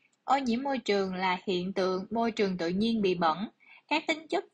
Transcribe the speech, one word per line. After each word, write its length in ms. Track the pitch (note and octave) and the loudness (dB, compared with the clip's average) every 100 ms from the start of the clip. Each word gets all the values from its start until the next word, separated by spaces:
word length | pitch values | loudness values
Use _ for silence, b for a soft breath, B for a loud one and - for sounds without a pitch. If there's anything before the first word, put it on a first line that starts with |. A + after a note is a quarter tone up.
| b _ | b _
Ô 140 | - C#4 | 0 0
nhiễm 240 | C4 A#3 | 2 -2
môi 160 | C#4 C4+ | 0 -2
trường 360 | - G3+ F#3+ | 0 0 0
là 240 | F#3 F#3 F3+ - | 0 0 0 -2
hiện 260 | F3+ F3+ | -2 -2
tượng 340 | G3+ F#3 F#3 G3 | 0 0 0 -2
môi 220 | A3+ A#3 | -2 0
trường 240 | A3+ G3 F3+ | 0 0 0
tự 120 | E3+ | -2
nhiên 340 | F#3 A3+ A3+ | 0 0 2
bị 120 | G3 | 2
bẩn. 340 | F3 E3+ D#3 A3+ _ B B - | 2 2 0 -4 _ B B -4
Các 160 | D4+ - | -4 0
tính 200 | D#4 D#4+ | -4 -2
chất 160 | F4 G4 | -4 -4